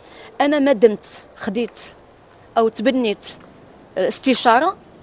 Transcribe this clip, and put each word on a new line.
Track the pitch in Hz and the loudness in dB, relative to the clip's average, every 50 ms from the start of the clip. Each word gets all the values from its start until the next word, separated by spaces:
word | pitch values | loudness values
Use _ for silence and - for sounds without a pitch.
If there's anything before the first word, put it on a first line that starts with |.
| - - - - - - - - | -20 -20 -20 -20 -20 -18 -4 -2
انا | 269 285 302 294 | 0 0 0 0
ما | 269 285 269 | 2 2 2
دمت | 196 233 220 208 - - - - - - - - | 4 4 4 4 2 -8 -12 -12 -12 -16 -20 -18
خديت | - - 226 190 240 233 - - - - - - - - - - - - - - - - - - 233 | -12 -10 -8 -6 -6 -6 -6 -8 -10 -12 -12 -16 -20 -20 -20 -20 -20 -20 -20 -20 -20 -18 -4 0 0
او | 226 226 | 0 0
تبنيت، | - - 208 269 247 262 240 214 175 - - - - - - - - - - - - - - - - - | 0 0 -2 0 0 0 -2 -2 -4 -4 -8 -12 -12 -14 -20 -20 -20 -20 -20 -20 -20 -20 -20 -12 -6 -4
آه، | 190 - | -2 -2
استشاره | - - - 262 240 - - 247 226 254 302 381 - - - - - - | -2 0 0 0 0 2 2 2 2 2 2 -2 -4 -6 -16 -20 -20 -20